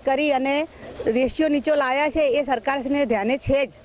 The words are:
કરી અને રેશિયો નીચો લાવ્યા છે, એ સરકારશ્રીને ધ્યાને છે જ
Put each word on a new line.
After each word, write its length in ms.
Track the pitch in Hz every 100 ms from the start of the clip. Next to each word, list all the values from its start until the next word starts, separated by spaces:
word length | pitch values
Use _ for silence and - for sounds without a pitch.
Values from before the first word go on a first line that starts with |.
કરી 260 | - 269 302
અને 220 | 269 269 285 320 - - - -
રેશિયો 420 | 226 254 - 311
નીચો 260 | 294 262 294
લાવ્યા 380 | 262 262 302 320
છે, 80 | 294
એ 120 | 262
સરકારશ્રીને 640 | 277 262 - 277 262 285 277
ધ્યાને 300 | 220 202 262
છે 280 | - 269 262
જ 60 | -